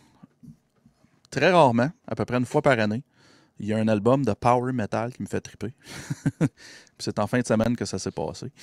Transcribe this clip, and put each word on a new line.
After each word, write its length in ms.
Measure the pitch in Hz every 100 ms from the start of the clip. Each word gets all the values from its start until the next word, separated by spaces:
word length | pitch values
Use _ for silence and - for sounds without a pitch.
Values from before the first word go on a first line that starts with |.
| _ _ - _ - - _ _ _ _ _ _ _
très 220 | 139 156
rarement, 380 | 180 143 117 131 - -
à 80 | 113
peu 100 | 107
près 120 | 123
une 80 | 123
fois 160 | 151
par 180 | 147 120
année, 240 | 107 113 - _ _ _ _ -
il 80 | 101
y 60 |
a 40 | 107
un 100 | 110
album 380 | 107 107 139 123
de 80 |
power 380 | 101 120 123 127
metal 420 | 127 101 110 117
qui 80 | -
me 60 | 101
fait 140 | 101
triper. 320 | - - 104 - - - -
<laughs> 260 | - 151 -
Puis 100 | 127 - - - - -
c'est 200 | - -
en 80 | 104
fin 120 | 123
de 80 | 120
semaine 280 | 110 117 120
que 100 | 101
ça 120 | 95
s'est 120 | 95
passé. 360 | 87 80 - 127 -